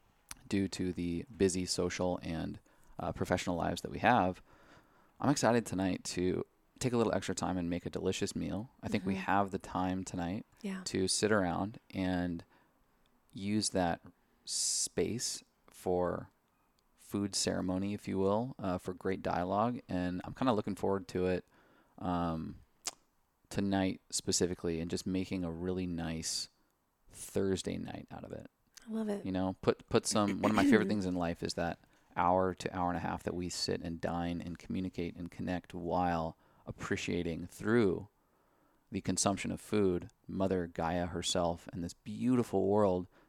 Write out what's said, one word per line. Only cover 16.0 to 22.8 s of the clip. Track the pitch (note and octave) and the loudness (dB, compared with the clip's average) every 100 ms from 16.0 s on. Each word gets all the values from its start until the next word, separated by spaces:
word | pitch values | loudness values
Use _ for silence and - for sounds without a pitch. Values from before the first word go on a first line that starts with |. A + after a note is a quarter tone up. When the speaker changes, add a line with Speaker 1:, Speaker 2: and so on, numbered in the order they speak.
| F2 F2+ - _ _ _ _ _ _ _ | 2 -2 -6 _ _ _ _ _ _ _
Speaker 1:
food | - G2+ G2+ - | -6 -2 0 0
ceremony, | F#2+ F#2 F#2 F#2 G2 | 0 0 0 -2 -2
if | G#2 - | -4 -4
you | F#2+ | 0
will, | F#2+ G#2 B2+ - | 2 2 0 -4
uh, | F#2+ F2+ | -4 -2
for | - | -4
great | F#2 F#2+ F#2+ | -6 -4 -2
dialogue. | F#2 E2+ F2+ G2 A#2 - - | -2 -2 0 2 0 -2 -4
And | F2+ F2+ F2+ | -2 -2 -4
I'm | - | -6
kinda | - C3 | -2 0
looking | G#2+ G#2+ F#2+ | 2 0 -2
forward | G2 G2 F#2 | 0 0 -2
to | - F#2 | 0 2
it, | F2+ - _ _ _ _ - | 0 -4 _ _ _ _ -8
um, | F#2 F2 E2+ D#2+ E2+ - - _ | -4 -2 -2 -2 -6 -10 -18 _